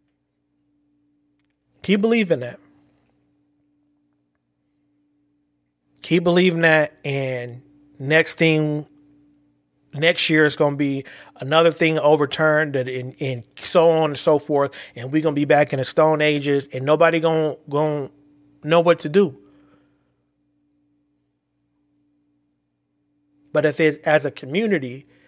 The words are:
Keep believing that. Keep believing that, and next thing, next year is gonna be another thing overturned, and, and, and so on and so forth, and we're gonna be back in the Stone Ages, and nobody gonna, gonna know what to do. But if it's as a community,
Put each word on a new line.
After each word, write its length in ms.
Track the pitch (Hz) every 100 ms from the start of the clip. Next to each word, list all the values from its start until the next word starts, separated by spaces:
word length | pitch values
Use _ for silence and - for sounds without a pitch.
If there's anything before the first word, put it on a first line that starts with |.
| _ _ _ _ _ _ _ _ _ _ _ _ _ _ _ _ _ _
Keep 180 | - 202
believing 380 | 226 233 180 143
that. 200 | 120 - _ _ _ _ _ _ _ _ _ _ _ _ _ _ _ _ _ _ _ _ _ _ _ _ _ _ _ _ _ _ _ _ _ _
Keep 220 | - 170
believing 380 | 175 175 185 165
that, 360 | 165 156 147 - 143
and 560 | 139 131 123 120 120 - _ _ -
next 380 | 135 160 160 -
thing, 500 | 165 156 151 151 151 _ _ _ _ _ _ _ _ _ _
next 360 | 143 160 175 -
year 140 | 156 151
is 120 | -
gonna 180 | 147 143
be 300 | 143 135 - - - -
another 340 | 135 160 170
thing 260 | - 165 156
overturned, 800 | 147 151 143 - 156 151 156 135
and, 140 | 127
and, 260 | 127 127 -
and 220 | 135 123 - -
so 340 | - 180 165
on 200 | 160 156
and 80 | 143
so 200 | 170 151
forth, 360 | - 147 139 - - -
and 160 | 131
we're 80 | 156
gonna 120 | 160
be 120 | 147 143
back 260 | 143 143
in 80 | 135
the 60 | 127
Stone 340 | - 156 151
Ages, 480 | 151 147 143 143 139
and 120 | 131 135
nobody 360 | 156 165 165
gonna, 340 | 165 160 156 - -
gonna 400 | 143 151 147 131 - _ _ _ _
know 180 | 147 170
what 180 | 170 165
to 100 | 156
do. 280 | 185 180 - _ _ _ _ _ _ _ _ _ _ _ _ _ _ _ _ _ _ _ _ _ _ _ _ _ _ _ _ _ _ _ _ _ _ _ _ _ _ _ _ _
But 120 | 151 151
if 140 | 143
it's 180 | 156 147
as 260 | 156 151 139
a 60 |
community, 760 | - 135 175 226 180 131 131 - _